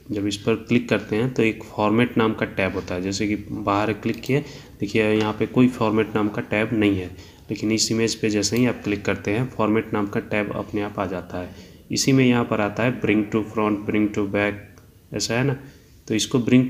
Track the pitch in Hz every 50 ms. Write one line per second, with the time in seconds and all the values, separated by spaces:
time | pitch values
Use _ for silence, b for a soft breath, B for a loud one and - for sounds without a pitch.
0 | - - 104 101 101 104 101 101 - 117 113 107 - - 120 120 120 - 113 101
1 | - - 107 107 123 127 127 - 113 110 104 - - - - 107 107 107 107 117
2 | 123 120 - 120 110 110 104 - 110 - - - 95 92 92 92 85 90 90 90
3 | 92 98 98 107 110 101 107 101 - - 98 104 104 104 101 101 107 110 104 -
4 | - 113 110 - - - 131 147 147 B B B B B B - 107 101 107 113
5 | 107 107 107 107 107 107 107 - 113 107 - 123 127 123 - - 113 107 107 110
6 | 104 - - 107 104 104 - 120 117 - 107 104 113 113 120 107 104 101 98 92
7 | 90 87 90 B B B B B B - 110 - 107 107 110 107 - - 110 113
8 | 117 110 - - 117 107 104 104 101 - 117 120 127 120 - - - 107 101 101
9 | - 104 98 98 - 101 104 117 127 127 - - 107 104 107 110 107 - 113 107
10 | 101 101 - 117 - - 107 107 104 - - - 98 - - 104 104 104 104 107
11 | 98 90 95 87 85 - - 90 90 92 - - - - - - - - - 101
12 | - 139 135 135 131 123 123 120 117 120 110 107 104 101 101 - 117 127 127 -
13 | - 110 104 107 101 104 - 110 101 101 - 110 107 107 104 101 104 104 104 107
14 | 107 101 - 107 101 98 101 101 101 104 101 95 - - - - - - - -
15 | - - - 104 - - 113 123 127 135 131 - B B B B B B B B
16 | B - 113 104 - - - 127 110 - 123 127 127